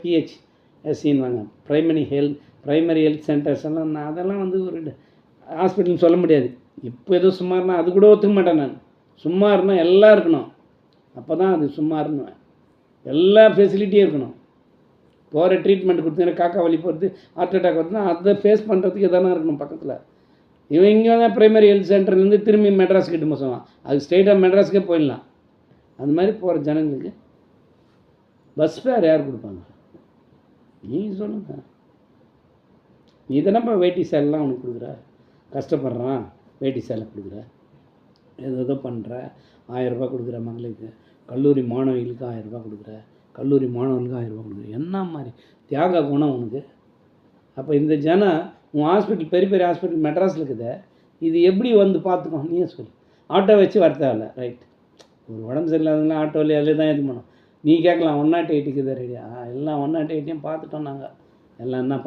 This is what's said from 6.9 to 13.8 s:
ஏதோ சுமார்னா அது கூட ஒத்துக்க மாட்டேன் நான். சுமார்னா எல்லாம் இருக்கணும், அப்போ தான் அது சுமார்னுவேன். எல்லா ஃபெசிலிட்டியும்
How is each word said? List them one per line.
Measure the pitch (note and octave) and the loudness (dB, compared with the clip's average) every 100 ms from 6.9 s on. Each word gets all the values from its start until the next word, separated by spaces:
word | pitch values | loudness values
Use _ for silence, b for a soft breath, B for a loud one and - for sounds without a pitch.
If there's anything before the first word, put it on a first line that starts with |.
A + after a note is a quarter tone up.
| B2 - F3+ | -14 -2 2
ஏதோ | F#3 F#3 | 2 0
சுமார்னா | F3+ F#3 F#3 F3 | -2 -2 0 0
அது | E3+ F#3+ | 2 6
கூட | G#3 | 6
ஒத்துக்க | G#3 G#3 G3+ | 6 4 2
மாட்டேன் | F3 D#3 | 2 2
நான். | C3 - _ _ _ _ D#3 | 0 -8 _ _ _ _ -4
சுமார்னா | F#3 G#3 F#3+ G3 F#3 E3+ | 2 4 4 2 2 4
எல்லாம் | F#3+ G#3+ G3+ | 8 8 8
இருக்கணும், | E3+ D3 A2 _ _ _ _ _ _ B2+ | 6 0 -2 _ _ _ _ _ _ -20
அப்போ | B2 D#3+ | -6 -2
தான் | F#3+ E3+ | 0 2
அது | C#3+ D#3 | -2 -2
சுமார்னுவேன். | D#3 D#3 C#3+ C#3+ - - _ _ _ _ _ _ C3 | -4 -2 -4 -6 -8 -16 _ _ _ _ _ _ -6
எல்லா | D3 F#3 G#3+ A3 E3+ | 2 6 8 8 8
ஃபெசிலிட்டியும் | F#3+ G3 | 2 2